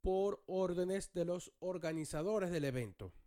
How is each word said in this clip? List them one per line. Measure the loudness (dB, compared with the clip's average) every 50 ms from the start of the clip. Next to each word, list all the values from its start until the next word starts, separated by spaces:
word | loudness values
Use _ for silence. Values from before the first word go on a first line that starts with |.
por | 2 2 4 4 4 2 0 -2 _
órdenes | -4 0 2 2 2 2 2 2 2 0 -2 -4 -4 _
de | 0 0
los | 0 0 -4 -4 -12 _ _
organizadores | -4 -4 -4 -2 -2 -2 -2 -2 -4 -2 -2 -2 0 2 2 2 2 2
del | 0 0 0
evento. | 2 0 0 -2 -4 -6 _ -12 -12 -12 -16 -20